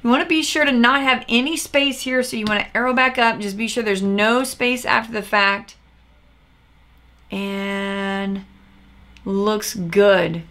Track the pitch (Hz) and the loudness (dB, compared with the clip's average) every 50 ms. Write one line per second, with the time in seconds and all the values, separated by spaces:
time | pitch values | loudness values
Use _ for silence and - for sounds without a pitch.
0 | - 233 240 285 349 339 330 311 302 - - 320 302 285 262 240 233 247 269 277 | 2 2 2 2 2 0 0 0 0 -2 0 0 2 2 4 4 4 4 4 4
1 | 269 262 254 - - - 226 240 254 294 330 302 - - - 285 277 277 254 - | 2 2 0 0 0 0 0 0 0 0 -4 -6 -8 0 0 0 2 2 -2 -4
2 | - 262 254 254 247 254 - 226 214 214 208 202 - - - 220 240 254 254 254 | -6 -2 -2 -2 -2 -2 -4 -4 -2 -2 -2 -2 -4 -4 -4 -2 -2 0 2 2
3 | 254 254 254 254 233 233 220 - 208 202 190 202 226 220 - 247 233 214 196 190 | 2 0 2 2 0 0 0 -2 -6 -8 -4 -4 -6 -4 -4 -4 -2 -2 -2 0
4 | 190 196 196 202 208 220 233 247 262 254 - - 247 247 254 240 - - - 226 | 0 0 2 2 2 2 2 2 0 -2 -4 -2 -2 -2 -2 -2 0 0 0 0
5 | 226 226 226 214 196 - - 208 202 196 196 202 - - - _ _ _ _ _ | 0 -2 -8 -8 -6 0 2 2 4 2 0 -2 -6 -14 -20 _ _ _ _ _
6 | _ _ _ _ _ _ _ _ _ _ _ _ _ _ _ _ _ _ _ _ | _ _ _ _ _ _ _ _ _ _ _ _ _ _ _ _ _ _ _ _
7 | _ - _ _ _ _ - 196 196 196 196 196 196 202 196 196 196 196 196 196 | _ -20 _ _ _ _ -8 -8 -6 -6 -6 -6 -6 -4 -4 -4 -4 -4 -6 -4
8 | 196 196 196 196 196 196 196 196 - - - - - - - - - - - - | -4 -4 -4 -4 -4 -4 -6 -8 -10 -14 -20 -20 -20 -20 -20 -20 -20 -20 -20 -20
9 | - - - - - 190 196 196 202 214 214 208 208 - - 196 180 165 170 196 | -20 -20 -20 -14 -8 -4 -2 0 0 0 0 -2 -4 -6 -8 -6 -8 0 4 6
10 | 202 202 196 185 175 160 165 170 165 - | 6 6 6 6 4 0 -2 -6 -10 -12